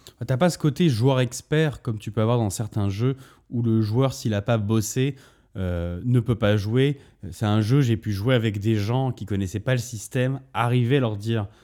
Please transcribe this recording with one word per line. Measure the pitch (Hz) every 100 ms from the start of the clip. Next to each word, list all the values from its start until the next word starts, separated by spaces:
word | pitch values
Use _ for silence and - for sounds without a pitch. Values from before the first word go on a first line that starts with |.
| - - 113
T'as | 127
pas | 180
ce | -
côté | 156 127 175
joueur | 113 131 131
expert | 123 - - 156 156 120
comme | - 107
tu | -
peux | 104
avoir | 110 120
dans | 110
certains | - 107 110 101
jeux | 98 123 135 - _ -
où | 123
le | 117 113
joueur, | 107 113 135
s'il | 127 117
a | 104
pas | 101 117
bossé, | 101 110 104 - 135 139 - _ _ -
euh, | 92 87 85 87
ne | 123 123
peut | 113 110
pas | 104 104
jouer. | 101 120 139 139 - _ 90
C'est | - 107
un | 107
jeu, | 107 139
j'ai | 131 110
pu | 110
jouer | 101 107 131
avec | 113 104
des | 104 110
gens | 101 123 131
qui | 123 101
connaissaient | 101 98 110
pas | -
le | 127
système, | 117 110 - 131 127 135 -
arriver | 98 120 123 117 143
à |
leur | 120 104
dire, | 110 113 101 -